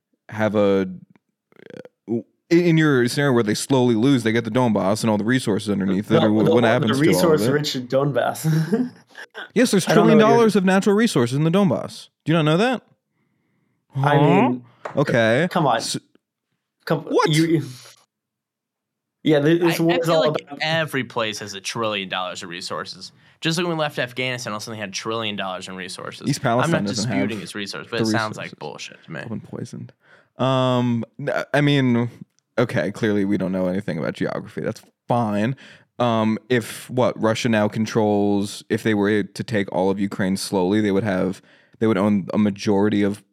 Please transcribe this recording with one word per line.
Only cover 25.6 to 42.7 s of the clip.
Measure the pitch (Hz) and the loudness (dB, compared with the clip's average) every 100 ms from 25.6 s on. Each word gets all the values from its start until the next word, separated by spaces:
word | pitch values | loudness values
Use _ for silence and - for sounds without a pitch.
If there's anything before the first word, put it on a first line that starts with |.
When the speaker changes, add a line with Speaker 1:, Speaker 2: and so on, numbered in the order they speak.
| 92 | -12
Speaker 3:
in | 92 | -14
resources. | 90 - - - - | -14 -12 -14 -10 -6
Speaker 1:
East | 147 | -4
Speaker 3:
I'm | |
Speaker 1:
Palestine | 127 117 147 | -2 0 0
Speaker 3:
not | 160 101 | -2 -4
Speaker 1:
doesn't | 98 120 | -4 -4
Speaker 3:
disputing | 101 - 107 | -2 -4 -6
Speaker 1:
have | |
Speaker 3:
its | 82 | -10
resources, | 104 98 76 78 | -12 -10 -12 -8
but | 117 | -4
Speaker 1:
the | |
Speaker 3:
it | 113 | -2
sounds | 110 110 110 | -2 -4 -8
like | 90 | -14
Speaker 1:
resources. | - | -12
Speaker 3:
bullshit | 76 - - - | -14 -12 -16 -18
to | - | -16
me. | 73 | -14
Speaker 1:
It's | - | -10
all | 107 | -12
been | - | -12
poisoned. | - 117 - 120 _ _ _ _ - | -12 -12 -14 -16 _ _ _ _ -4
Um, | 131 131 127 123 123 117 - - | 0 0 0 0 0 -2 -4 -8
n-, | 139 - - | -6 -4 -2
I | 143 | 0
mean, | 147 143 127 117 120 - - _ _ - | 2 2 2 2 0 -6 -20 _ _ -2
okay, | 117 117 82 | -2 0 -4
clearly | 104 110 104 | -2 0 0
we | 98 101 | 0 0
don't | 92 | -2
know | 92 92 | -2 -2
anything | 92 98 82 | -4 -6 -6
about | 62 | -6
geography. | - 85 - - - | -4 -6 -6 -10 -8
That's | - 117 - _ - | -6 -8 -14 _ -2
fine. | 120 110 104 110 135 - - _ - | 0 0 0 -2 -4 -12 -20 _ -4
Um, | 120 113 110 110 - | 0 2 0 -2 0
if, | 123 107 - - | -2 -2 -12 -8
what, | 123 117 - | 0 0 2
Russia | 110 110 123 | 0 0 0
now | 110 104 | 2 0
controls, | - 110 120 107 104 101 101 101 - - | 0 -2 0 2 2 2 0 -2 -8 -6
if | 110 | -2
they | 117 | 0
were | 104 101 107 | 0 2 0
to | 98 - | -2 -8
take | 104 110 95 | -4 -4 -2
all | - 95 | -2 0
of | 98 | 0
Ukraine | 101 - 95 95 | -4 -2 -2 -2
slowly, | - 98 90 107 | -2 0 2 2
they | 104 | 2
would | 95 | 0
have, | 107 92 92 95 _ _ _ - | 0 -2 -2 -4 _ _ _ -4
they | 110 | 0
would | 98 | 2
own | 104 104 85 | 2 0 0
a | - | -2
majority | 104 101 110 | -2 -2 0